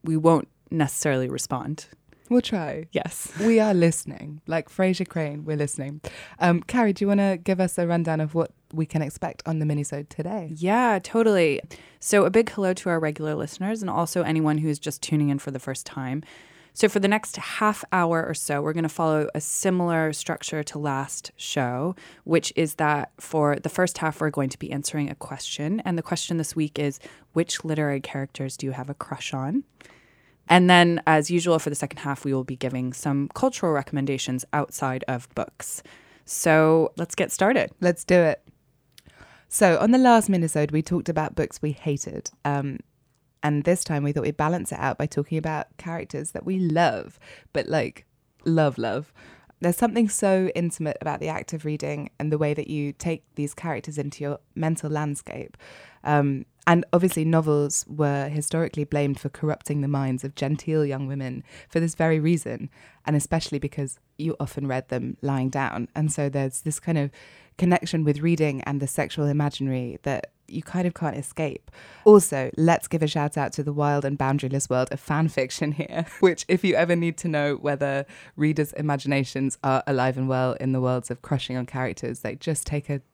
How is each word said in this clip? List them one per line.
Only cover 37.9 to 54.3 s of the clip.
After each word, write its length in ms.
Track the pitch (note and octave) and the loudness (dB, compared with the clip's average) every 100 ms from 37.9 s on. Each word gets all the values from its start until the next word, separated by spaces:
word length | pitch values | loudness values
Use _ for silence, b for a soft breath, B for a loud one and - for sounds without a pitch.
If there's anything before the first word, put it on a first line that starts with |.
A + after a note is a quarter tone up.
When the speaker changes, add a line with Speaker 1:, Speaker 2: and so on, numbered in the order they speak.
| E3+ | 0
Speaker 2:
do 120 | - | 4
it. 280 | F3+ D#3+ - - _ _ _ _ - B B B B B | 4 4 0 -10 _ _ _ _ -20 B B B B B
So 300 | - G3 E3 | 4 6 6
on 120 | A3 | 6
the 60 | B3+ | 6
last 300 | B3+ A#3 G#3+ | 8 6 6
minisode, 420 | F#3 D#3+ D3+ D3+ | 2 2 0 2
we 100 | D3+ | 0
talked 260 | D#3 - - | 0 -2 0
about 260 | D#3 D#3 | -2 -2
books 280 | - - - | -2 -4 -2
we 100 | D3+ | -6
hated. 580 | C#3 D#3 C#3+ - - - _ | -4 -4 -4 -6 -10 -12 _
Um, 340 | C#3+ C#3+ C#3 C3 - _ _ _ _ _ | -2 -2 -4 -8 -14 _ _ _ _ _
and 220 | D3+ D3 | -2 0
this 200 | C#3+ F3 | 2 0
time 180 | - D3+ | 0 -2
we 100 | C#3+ | 0
thought 120 | D3 | 0
we'd 120 | - D3 | -2 0
balance 360 | D3+ F3 - | 0 0 -4
it 60 | - | -4
out 200 | C3+ - | -4 -2
by 80 | D3+ | -4
talking 320 | - C#3+ D#3+ | -4 -2 -4
about 300 | D#3 D3+ - - | -4 -6 -8 -12
characters 540 | E3+ E3 - - D#3 | -10 -10 -8 -10 -8
that 120 | - | -8
we 140 | - F#3 | -4 -2
love, 600 | F3 D#3 E3 G2+ - - B B B | 2 4 2 2 -8 -18 B B B
but, 140 | D3+ - | -4 0
like, 360 | D#3 - - _ _ _ _ | -2 -2 -8 _ _ _ _
love, 340 | - E3 D3+ B2+ | 0 4 2 0
love. 340 | A2+ A2+ D3+ B B B B _ | -4 -4 -8 B B B B _
There's 160 | F3 F3 | -2 2
something 320 | A#3 G#3+ A3 | 0 2 0
so 420 | - G3 F#3+ F#3 | 2 2 2 2
intimate 440 | - F3 - D#3 - | -2 -4 -4 -6 -4
about 200 | D#3 C#3 | -6 -6
the 80 | D3+ | -6
act 240 | D#3 - | -6 -8
of 120 | D#3+ | -8
reading 460 | D3+ D3+ C#3+ D3 C#3+ _ | -6 -6 -6 -8 -10 _
and 120 | D3+ | -2
the 80 | D3+ | 0
way 140 | D3+ | 0
that 140 | D3 - | -2 -4
you 240 | D3+ C#3+ | -4 -4
take 320 | C#3+ E3+ E3 _ | -4 -4 -6 _
these 200 | - C#3+ | -8 -6
characters 440 | - E3+ C3+ - D3+ | -6 -6 -6 -6 -6
into 240 | C#3+ - | -6 -6
your 160 | C#3+ | -6